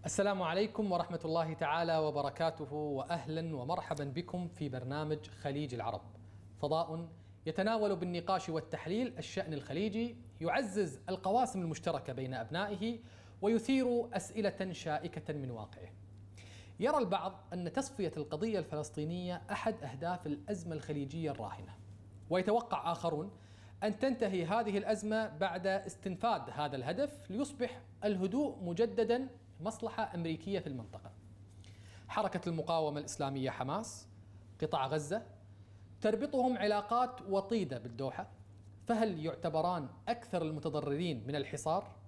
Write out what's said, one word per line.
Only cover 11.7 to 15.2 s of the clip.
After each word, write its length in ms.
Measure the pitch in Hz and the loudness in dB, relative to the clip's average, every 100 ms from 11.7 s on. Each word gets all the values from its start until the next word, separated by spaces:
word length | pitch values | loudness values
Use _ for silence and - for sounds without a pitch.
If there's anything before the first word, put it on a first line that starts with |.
| 151 - 147 - | 0 0 0 -2
بين 200 | 127 131 | -4 -2
أبنائه، 680 | 127 113 160 202 190 220 233 - - - - | -4 -2 -2 0 0 -2 -4 -10 -18 -18 0
ويثير 680 | 202 226 226 269 254 240 240 | 4 4 6 6 6 4 2
أسئلة 580 | 190 - 220 202 - 190 | -2 -2 2 2 2 -4
شائكة 640 | 165 160 147 175 160 | -2 0 0 -2 -6